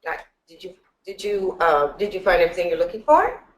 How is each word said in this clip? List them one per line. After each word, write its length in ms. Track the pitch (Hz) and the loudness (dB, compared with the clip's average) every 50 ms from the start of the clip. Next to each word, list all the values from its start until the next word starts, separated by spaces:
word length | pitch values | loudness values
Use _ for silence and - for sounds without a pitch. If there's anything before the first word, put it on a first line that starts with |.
| _ | _
Like, 220 | - 160 - - _ _ _ _ _ | -10 -10 -10 -12 _ _ _ _ _
did 140 | 170 160 | -20 -20
you, 120 | - 180 - _ _ _ _ _ _ | -20 -20 -20 _ _ _ _ _ _
did 180 | - 196 196 - | -18 -16 -10 -6
you, 320 | 208 208 202 190 185 - - | -4 -4 -2 -4 -4 -2 0
uh, 360 | 165 170 156 147 143 143 - | 2 2 4 2 2 0 -2
did 180 | - 202 208 208 | -4 -6 -4 -4
you 60 | 190 | -4
find 220 | 185 196 180 175 | 0 2 4 4
everything 260 | 175 165 170 - 175 175 | 4 2 2 -2 -4 -2
you're 100 | 165 160 | 0 0
looking 240 | 170 175 - 220 | -2 -2 -4 -10
for? 380 | - - 302 330 403 - - - - _ _ | 2 4 4 6 6 2 -2 -6 -14 _ _